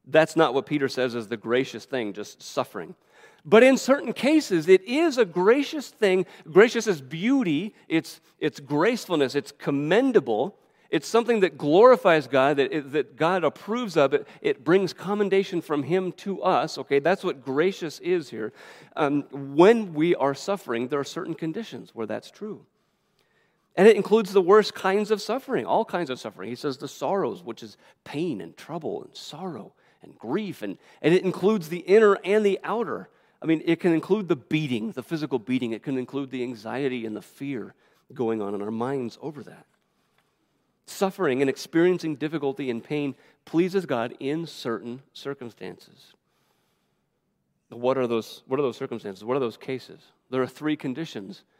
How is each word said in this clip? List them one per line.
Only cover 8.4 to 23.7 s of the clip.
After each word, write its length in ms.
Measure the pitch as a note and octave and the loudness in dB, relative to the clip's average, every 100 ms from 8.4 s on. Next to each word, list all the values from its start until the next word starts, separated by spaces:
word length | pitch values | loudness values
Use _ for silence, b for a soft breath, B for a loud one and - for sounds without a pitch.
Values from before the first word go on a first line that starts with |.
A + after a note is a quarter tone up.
| D3+ - | -4 -4
gracefulness, 760 | C3+ D3 G3+ B3 - D#3+ C3 | -4 0 2 0 -2 0 0
it's 160 | C#3 - | 0 -6
commendable. 1080 | - - C#3 D3+ G3+ C4+ G#3 B2 G#2+ F3 - b b b | -8 -4 -2 2 2 4 4 2 0 -2 -6 b b b
It's 180 | D#3+ - | -4 0
something 320 | A3+ A#3 A3+ | 0 2 2
that 180 | F3+ C#3+ | 0 0
glorifies 680 | D3 E3+ B3 A#3+ G3 D#3 B2+ | 2 8 8 8 6 4 4
God, 300 | C3+ C#3 C#3+ | 2 4 4
that 140 | C3 | 0
it, 200 | D#3+ C#3 | -2 -2
that 240 | D3 B2+ B2+ | -4 -4 -2
God 280 | D#3+ F#3 | 0 0
approves 520 | D3+ - - A#3+ A3+ D#3+ | -2 -4 -6 -4 -2 2
of. 180 | C#3 | 4
It, 120 | C#3+ - B | 2 -2 B
it 240 | - C3+ | -4 -2
brings 280 | C3 F#3+ F#3+ | 2 2 2
commendation 680 | - F3+ G#3 G3 G3 F#3+ F3 | -4 -4 -2 2 0 0 -4
from 220 | - D3 | -2 -4
him 300 | C3+ F#3 F#3 | 0 -2 -2
to 300 | - G3+ F#3+ | -6 -8 -4
us, 360 | F#3 C#3 D#3 - | 0 0 0 -6
okay? 220 | - C#3 | 0 2
That's 240 | D#3 F#3+ | 2 0
what 200 | F#3 C#3+ | -2 -6
gracious 540 | C3+ C3+ F#3 F#3+ E3 - | -4 0 0 -2 -8 -8
is 320 | F3 F3+ D3 | -2 -2 -4
here. 220 | A2+ G#2+ B B B B | -8 -10 B B B B
Um, 280 | - C#3+ D3 - | -2 0 0 -4
when 640 | C#3 C#3 C#3+ F#3+ A#3 G3+ | -10 0 6 8 6 0
we 200 | D3+ E3+ | 0 0
are 200 | - C3+ | 2 0
suffering, 540 | C#3 - G3 - A#2 B2 | -2 -6 -6 -4 -4 -4
there 120 | C#3+ | -4
are 40 | |
certain 300 | C3+ E3+ F3 | -6 -8 -10
conditions 560 | D#3+ D#3+ F#3 A3 A#2+ - | -8 -8 -8 -12 -14 -14
where 140 | A2+ G#2+ | -10 -8
that's 240 | A2 - | -10 -12
true. 340 | - G#3+ C#3 - _ _ _ _ _ _ _ _ _ _ | -14 -14 -14 -20 _ _ _ _ _ _ _ _ _ _